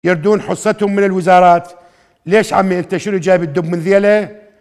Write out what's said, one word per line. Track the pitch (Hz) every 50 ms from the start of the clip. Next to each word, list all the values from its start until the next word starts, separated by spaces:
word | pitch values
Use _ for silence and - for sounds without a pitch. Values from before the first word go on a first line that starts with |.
| -
يردون | 175 180 160 147 208 214 190
حصتهم | - - 196 - - 214 208 214 208 202 202
من | 202 202
الوزارات. | 196 190 185 165 185 185 180 180 175 175 170 175 - - - _ _ _ _ _ _ _ _ _
ليش | 160 190 220 202 - -
عمي | 196 190 190 180 180
أنت | 165 - 190
شنو | 175 - 208 202
جايب | 190 147 185 185 175 175
الدب | 165 143 180 165
من | 160 175 175
ذيله؟ | 156 185 196 196 202 202 208 214 202 208 - - - _ _ _